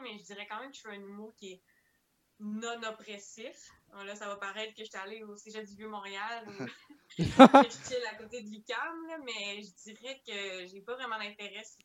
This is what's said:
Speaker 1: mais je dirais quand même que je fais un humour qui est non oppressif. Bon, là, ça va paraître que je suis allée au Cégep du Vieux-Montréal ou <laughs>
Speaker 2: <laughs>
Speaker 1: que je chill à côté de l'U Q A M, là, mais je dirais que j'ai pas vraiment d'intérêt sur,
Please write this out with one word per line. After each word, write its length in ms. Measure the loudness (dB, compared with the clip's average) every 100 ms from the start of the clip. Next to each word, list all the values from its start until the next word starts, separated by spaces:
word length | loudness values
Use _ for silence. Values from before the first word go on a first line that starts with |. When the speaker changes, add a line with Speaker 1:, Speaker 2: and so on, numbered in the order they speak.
Speaker 1:
mais 160 | -10 -12
je 60 |
dirais 220 | -12 -12 -8
quand 100 | -8
même 100 | -10
que 60 | -14
je 60 |
fais 60 | -12 -12
un 40 |
humour 320 | -12 -12 -14 -14
qui 160 | -14
est 100 | -14 _ -20 _ _ _ _ _ -10
non 420 | -6 -4 -4 -4
oppressif. 880 | -6 -8 -10 -12 -12 -12 -12 -12 -20 -20 -20
Bon, 100 | -12
là, 140 | -10 -8
ça 100 | -6
va 100 | -6
paraître 380 | -6 -4 -6
que 100 | -8
je 40 | -12
suis 80 | -8
allée 240 | -8 -10
au 140 | -12 -14
Cégep 280 | -12 -10 -10
du 100 | -10
Vieux-Montréal 680 | -8 -8 -6 -6 -4 -6 -8
ou 40 | -8
<laughs> 500 | -8 -10 -20 -20 -8 0
Speaker 2:
<laughs> 480 | 6 12 12 12 8
Speaker 1:
que 40 |
je 180 | 2 -4
chill 160 | -4 -4
à 40 | -8
côté 260 | -10 -10
de 60 | -10
l'U 140 | -10
Q 100 | -4
A 180 | -4 -4
M, 160 | -6 -8
là, 100 | -8
mais 380 | -8 -6 -6 -8
je 80 | -12 -16
dirais 360 | -18 -12 -12 -12 -8
que 400 | -6 -6 -6 -10
j'ai 140 | -12
pas 140 | -8
vraiment 240 | -6 -4 -4
d'intérêt 440 | -6 -8 -12 -12
sur, 140 | -14 -18